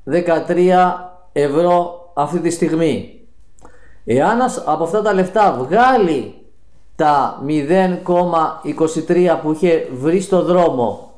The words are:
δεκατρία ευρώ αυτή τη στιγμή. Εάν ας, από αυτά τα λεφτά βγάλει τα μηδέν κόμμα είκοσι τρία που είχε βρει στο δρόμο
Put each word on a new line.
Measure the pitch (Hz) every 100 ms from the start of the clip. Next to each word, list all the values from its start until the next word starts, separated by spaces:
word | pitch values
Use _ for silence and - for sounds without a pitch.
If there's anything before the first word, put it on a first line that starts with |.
δεκατρία | 131 170 175 160 - 175 180 180 180 180 - - -
ευρώ | 147 143 147 175 175 175 - -
αυτή | - 147 175
τη | 160
στιγμή. | - 156 160 160 104 - - - - - - - - - - -
Εάν | 127 175 233
ας, | 254 - -
από | 156
αυτά | 165 208
τα | 208
λεφτά | 190 180 220 196
βγάλει | 123 127 208 254 247 175 139 - - - - - - - -
τα | 151 143 113 -
μηδέν | 139 151 143 185 185 175
κόμμα | - 175 180 165 160 -
είκοσι | 151 147 160 160
τρία | - 175 180 156
που | 151
είχε | 156 180 160 -
βρει | 131 151 180
στο | - 180
δρόμο | 160 180 160 127 113 98 -